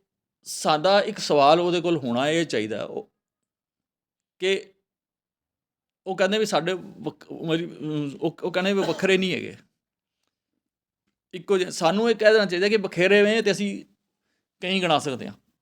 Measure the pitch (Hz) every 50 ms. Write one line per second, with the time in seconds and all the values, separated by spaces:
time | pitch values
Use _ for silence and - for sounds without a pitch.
0 | _ _ _ _ _ _ _ _ _ - - - - 185 156 151 151 - - -
1 | - - - - - - 170 147 139 143 160 175 175 175 170 180 165 175 170 151
2 | 127 123 117 120 135 151 156 165 165 - - 117 107 107 107 101 - - - -
3 | - _ _ _ _ _ _ _ _ _ _ _ _ _ _ _ _ _ _ _
4 | _ _ _ _ _ _ _ _ 185 185 196 190 - _ _ _ _ _ _ _
5 | _ _ _ _ _ _ _ _ _ _ _ _ _ _ _ _ _ _ _ _
6 | _ 190 190 180 196 190 202 220 220 208 202 151 156 170 185 180 170 196 175 -
7 | - 151 - _ - - - - - 170 160 165 175 - - - 143 156 151 151
8 | 147 143 135 - - 147 151 - - 175 170 185 180 196 202 196 180 160 160 -
9 | 190 185 190 185 190 185 160 113 107 104 101 - _ _ _ _ _ _ _ _
10 | _ _ _ _ _ _ _ _ _ _ _ _ _ _ _ _ _ _ _ _
11 | _ _ _ _ _ _ - 185 165 - 202 190 180 180 - - 180 165 175 202
12 | 226 233 226 208 214 214 220 220 208 180 180 175 190 208 220 220 190 185 - 170
13 | 180 190 202 208 208 208 220 226 214 202 180 - 208 202 101 - - _ _ _
14 | _ _ _ _ _ _ _ _ _ _ _ _ - 180 190 190 180 175 156 139
15 | - 147 131 117 - - 101 _ _ _ _ _